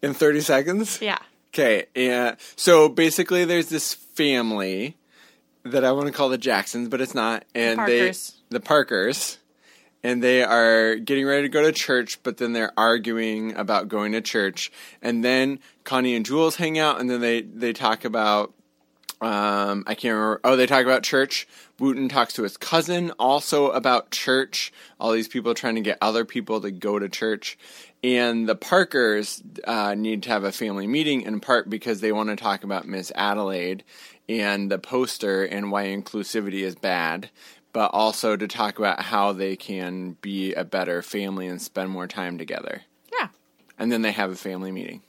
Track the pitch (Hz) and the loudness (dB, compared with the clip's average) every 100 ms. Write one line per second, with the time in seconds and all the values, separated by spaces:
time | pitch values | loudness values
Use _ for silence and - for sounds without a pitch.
0 | 143 135 156 147 151 135 143 190 220 - | -4 4 4 4 4 2 2 -2 -2 -4
1 | 214 190 - _ _ - 135 104 - - | -4 -4 -6 _ _ 0 4 4 0 -2
2 | 127 123 123 - - - - 170 151 127 | 0 2 0 -2 -14 -2 8 10 8 6
3 | 160 156 170 180 175 175 160 156 - - | 2 2 0 2 2 2 0 -2 -4 -8
4 | - - 147 131 113 107 95 95 120 165 | -12 -2 2 2 2 -2 -2 -4 -6 -10
5 | _ _ - _ _ _ 127 131 131 135 | _ _ -20 _ _ _ -2 2 2 2
6 | 143 135 139 127 127 107 - 117 120 123 | 0 0 0 0 0 0 0 -6 -4 -4
7 | 131 131 110 113 - - 117 113 117 120 | -4 -2 -2 -2 -6 -2 0 2 2 4
8 | 123 185 - - _ 117 - 151 139 107 | 2 0 -12 -16 _ -8 2 2 4 2
9 | 101 135 - - _ _ _ - _ _ | 0 0 -6 -8 _ _ _ -20 _ _
10 | 120 123 123 127 123 117 113 113 110 110 | -2 2 4 4 6 6 8 6 6 2
11 | 117 139 135 139 143 151 156 156 - 127 | 0 0 2 2 2 4 2 2 0 0
12 | 117 - - 107 120 117 110 - 113 117 | 0 -6 -6 -4 -2 -2 -2 2 4 4
13 | 110 113 113 110 110 - 101 104 98 107 | 0 -2 -2 -2 -4 -6 0 0 0 -2
14 | 104 110 110 117 98 92 - - - - | 0 -2 -2 0 0 -2 -10 -12 -20 -8
15 | 120 120 120 131 131 139 - _ - 131 | -4 0 2 2 2 -2 -12 _ -4 0
16 | 127 120 110 143 160 156 170 156 156 139 | 0 0 0 2 2 2 -2 0 0 0
17 | 123 123 120 117 107 113 117 113 123 110 | -2 0 0 0 -2 -6 -4 0 0 0
18 | 123 110 107 104 104 _ _ _ _ _ | -2 0 2 2 0 _ _ _ _ _
19 | _ - 113 104 104 101 101 101 101 107 | _ -8 -4 0 0 0 0 -2 -4 -6
20 | 120 110 107 110 123 131 127 135 127 131 | -2 0 0 0 2 4 6 4 4 2
21 | 107 135 135 - - - - _ 135 131 | 2 0 0 -2 -8 -18 -20 _ -2 0
22 | 131 135 120 - 104 - - 165 160 175 | 0 2 0 0 -6 -6 0 0 2 -2
23 | 175 - 123 143 - 156 139 131 127 123 | -2 0 2 2 2 2 2 2 2 0
24 | - - - 131 135 - - - - _ | 0 -8 0 0 0 -6 -8 -10 -20 _
25 | 113 113 107 127 113 117 123 113 104 - | 0 0 0 -4 -2 -2 -2 -2 -2 0
26 | 104 110 110 123 98 110 101 92 104 104 | 0 0 -2 -6 -4 -4 -4 -6 -2 -2
27 | 101 - 110 107 - - - - - _ | -4 -4 -4 -4 -6 -14 -20 -20 -20 _
28 | 123 123 120 117 110 107 - 180 185 139 | 0 2 2 0 0 -2 2 2 2 2
29 | 117 104 104 - - - - 113 101 101 | 4 2 -2 -10 -14 -14 -6 -2 -2 -2
30 | 110 107 107 110 98 - 110 98 98 139 | -2 -4 -2 -2 -2 -4 -6 -4 -2 -2
31 | 151 139 107 107 - 123 - 107 120 107 | 0 -2 -2 -6 0 0 0 -6 -4 -2
32 | 110 107 107 104 107 98 101 98 82 95 | 0 0 -2 -4 -4 -4 -4 -6 -6 -10
33 | 90 - 101 101 101 95 90 98 - - | -10 -2 -2 0 -2 -4 -4 -8 -12 -20
34 | - - - 113 101 101 98 98 - 127 | -20 -20 -8 -4 0 0 -2 -4 -2 -2
35 | 127 - 101 95 95 101 101 101 98 98 | -2 -2 -2 0 0 -4 -4 -2 -2 -6
36 | 95 110 98 113 101 98 95 85 98 90 | -8 -8 -6 -4 -4 -4 -6 -4 -4 -2
37 | 82 85 101 _ - - _ 117 107 98 | -2 -4 -8 _ -20 -20 _ -2 0 2
38 | 110 107 117 104 101 - 107 101 104 87 | 2 2 -2 -2 -4 -2 -4 0 0 0
39 | - 110 101 95 95 95 - 95 90 92 | -2 0 0 0 -4 -6 -8 -8 -6 -6
40 | 92 85 101 98 95 82 87 95 90 87 | -10 -10 -8 -6 -4 -4 -4 -4 -2 -4
41 | - 104 98 95 92 90 - - 95 95 | -4 -6 -6 -6 -6 -8 -8 -6 -6 -6
42 | 90 - 90 87 - - - - _ _ | -8 -8 -8 -8 -8 -10 -8 -12 _ _
43 | _ 480 247 _ _ _ _ _ 113 120 | _ -6 -6 _ _ _ _ _ -2 0
44 | 110 104 98 92 101 92 95 95 92 - | 0 0 -2 -4 -8 -8 -8 -8 -10 -14